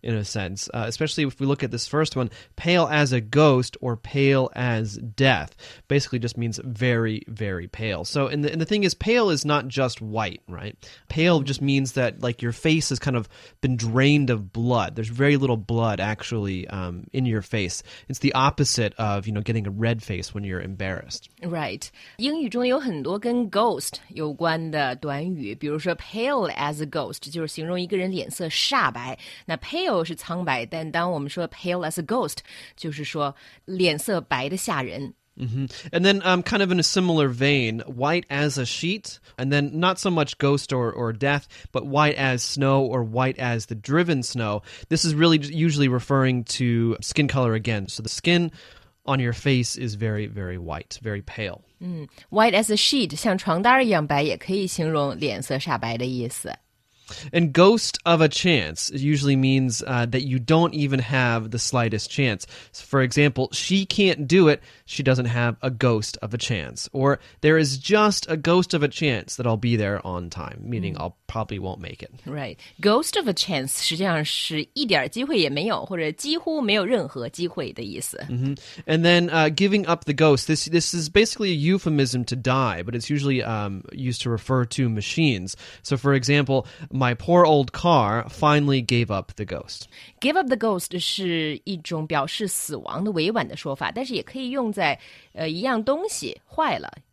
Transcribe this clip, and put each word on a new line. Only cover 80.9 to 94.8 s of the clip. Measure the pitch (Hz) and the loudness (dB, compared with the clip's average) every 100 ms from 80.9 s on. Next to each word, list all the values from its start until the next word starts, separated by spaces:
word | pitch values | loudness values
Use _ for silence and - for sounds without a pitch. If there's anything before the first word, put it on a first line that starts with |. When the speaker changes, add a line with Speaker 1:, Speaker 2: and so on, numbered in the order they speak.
| 175 | -4
Speaker 1:
is | 156 | 0
basically | 202 226 - 208 | 4 2 2 0
a | 160 | 2
euphemism | 151 190 - 151 135 123 120 | 2 2 2 2 2 0 -2
to | 127 | -2
die, | 123 131 127 85 | 0 2 2 -2
but | 90 117 | -4 -6
it's | - | -2
usually, | 147 139 131 | -2 0 0
um, | 110 110 104 98 - | 0 -4 -4 -6 -10
used | - 127 120 | -6 -4 -4
to | 127 | -2
refer | 113 - 131 120 | -2 0 0 0
to | - 127 | 0 0
machines. | 107 101 - 156 107 95 - - - | 0 -2 2 4 4 -4 -12 -16 -18
So | - 135 | -4 0
for | 139 139 | 4 2
example, | 123 143 135 135 - - 151 | 4 2 4 0 0 -12 -8
"My | 131 127 120 | 0 0 0
poor | - 175 | 4 8
old | 170 151 127 | 8 6 4
car | - 175 160 104 110 113 | 0 4 6 6 2 -2
finally | - 151 147 143 135 117 | 2 4 6 4 2 2
gave | 120 113 | 0 2
up | 98 - - | -2 -4 -10
the | 104 | -8
ghost." | 87 - - - - - _ | -8 -10 -16 -16 -20 -20 _
Speaker 2:
Give | 262 330 | 0 2
up | 269 | 2
the | 247 | 0
ghost | 226 185 - 180 | 0 0 -4 -6
是 | 170 - 190 165 156 147 | -4 -2 -2 0 -2 -6
一 | - 185 | -8 -10
种 | 156 165 156 | -6 -6 -2
表 | 151 139 | -2 -2
示 | - 208 | -4 -4
死 | - - 139 | -4 -6 -8
亡 | - 143 | -8 -4
的 | 202 | -2
委 | 180 160 | 0 0
婉 | 226 143 | 0 -4
的 | 139 | -6
说 | 156 135 | -8 -6
法， | 123 | -6
但 | 220 254 | -6 -6
是 | |
也 | 233 | -6
可 | - 269 | -8 -8
以 | 262 | -6
用 | 269 240 | -4 -4
在， | 208 | 0